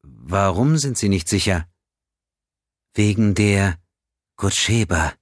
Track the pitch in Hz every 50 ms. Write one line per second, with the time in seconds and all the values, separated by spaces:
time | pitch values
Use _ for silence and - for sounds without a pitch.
0 | _ 69 60 55 60 69 90 98 98 98 87 95 123 147 160 156 143 139 117 -
1 | - 101 98 92 85 - 104 95 - 104 92 87 82 _ _ _ _ _ _ _
2 | _ _ _ _ _ _ _ _ _ _ _ _ _ _ _ _ _ _ _ -
3 | 104 104 101 107 110 104 95 101 104 104 101 98 98 98 85 - _ _ _ _
4 | _ _ _ _ _ _ _ - 101 98 - - - - 110 117 110 - 87 80
5 | 80 73 - _